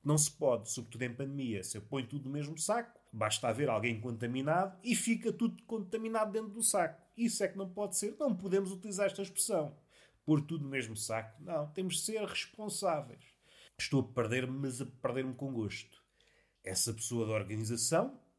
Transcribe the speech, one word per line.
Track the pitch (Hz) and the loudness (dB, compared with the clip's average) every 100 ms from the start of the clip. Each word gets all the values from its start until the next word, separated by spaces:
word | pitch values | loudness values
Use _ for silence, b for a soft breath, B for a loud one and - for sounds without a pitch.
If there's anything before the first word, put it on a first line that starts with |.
Não | 143 151 | 4 4
se | - | 4
pode, | - 143 117 98 | 4 4 4 2
sobretudo | - 110 113 | -8 -8 -4
em | 123 | -4
pandemia, | 117 139 143 127 101 | -4 -6 -4 -2 -2
se | 90 107 | -4 -8
eu | |
ponho | 107 139 127 | -4 -4 -4
tudo | 143 131 | -6 -6
no | |
mesmo | 143 147 165 | -4 -6 -4
saco, | - 226 233 - _ | 0 0 -2 -16 _
basta | 113 107 - 120 | -2 0 2 0
haver | 113 143 | 2 2
alguém | 110 117 113 | 2 2 0
contaminado | 120 113 120 131 139 170 190 190 | -4 -4 -2 0 2 2 2 -2
e | 240 196 | 0 2
fica | - 226 226 | 2 2 0
tudo | - 233 - | 2 2 0
contaminado | - 226 185 220 220 226 214 | -6 -6 -2 -4 0 0 0
dentro | 208 214 | 0 -4
do | 214 | 0
saco. | 233 202 160 - _ - | 2 4 2 -2 _ 0
Isso | 233 - | 0 2
é | 190 | 0
que | 196 | 0
não | 190 | -6
pode | 180 202 - | -4 -2 0
ser. | 208 - | -2 0
Não | 294 180 | 0 2
podemos | 190 190 190 | 2 2 2
utilizar | 190 214 190 196 | -6 -8 0 0
esta | 196 | 0
expressão. | 190 - - 185 147 - _ b b b | -4 -2 2 2 0 -6 _ b b b
Pôr | - 151 | 4 4
tudo | 147 165 139 | 4 -4 -2
no | |
mesmo | 135 113 107 | -2 -2 -6
saco. | - 110 110 - | -2 -2 -4 -14
Não, | 151 160 147 | -6 -4 -4
temos | 170 185 175 | -4 -2 -2
de | |
ser | - 220 202 | -2 -2 -2
responsáveis. | - - - 214 - 190 156 123 - - _ B B B - | -4 -8 -8 -6 0 2 0 -2 -16 -20 _ B B B -6
Estou | - 139 | 2 2
a | - | 2
perder-me, | - 110 127 127 135 | 0 2 2 0 -2
mas | 139 120 | -4 -4
a | - | -8
perder-me | - 131 123 131 | -4 -2 0 -2
com | 127 139 | -4 -4
gosto. | 123 104 - - - _ b b b b b | -2 -2 -4 -14 -20 _ b b b b b
Essa | - 95 - | -4 -2 0
pessoa | 110 - 120 110 | -2 -2 0 0
da | |
organização | 107 95 107 110 117 - 160 254 - _ | 0 -2 -4 -2 0 2 2 2 -4 _